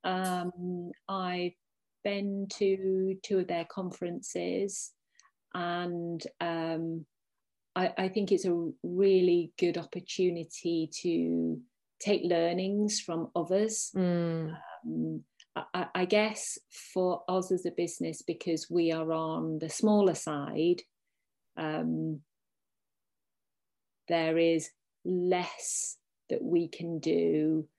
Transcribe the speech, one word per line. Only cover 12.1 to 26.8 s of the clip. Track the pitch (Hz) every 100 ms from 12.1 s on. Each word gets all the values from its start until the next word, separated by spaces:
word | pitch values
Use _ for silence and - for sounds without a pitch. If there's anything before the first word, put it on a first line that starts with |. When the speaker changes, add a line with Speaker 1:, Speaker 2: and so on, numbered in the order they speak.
| 202
Speaker 1:
learnings | 175 170 170 180 190 202 208 208
from | - 165 165 175
others. | 165 190 220 214 -
Speaker 2:
Mm. | 190 180 175 170 165 156 165 - -
Speaker 1:
Um, | 156 160 160 160 - _ -
I, | - -
I, | 180 180
I | 180
guess | 180 208 214 214 - - _ - -
for | 185 180 180 -
us | 185 180
as | 180 175
a |
business, | 170 170 - 165 160
because | - 165 - 160 -
we | 170 165
are | 160 160
on | 160 160 165 160 156
the | 165
smaller | - 214 208 196
side, | 170 - 147 143 - 170 175 - _ _ _ _ _ _ -
um, | 156 156 165 160 160 151 _ _ _ _ _ _ _ _ _ _ _ _ _ _ _ _ _ _ -
there | 165 160 165
is | 165 165 - _ _ _
less | 180 180 180 180 180 - - - - - _ _ _
that | -
we | - 170 165
can | -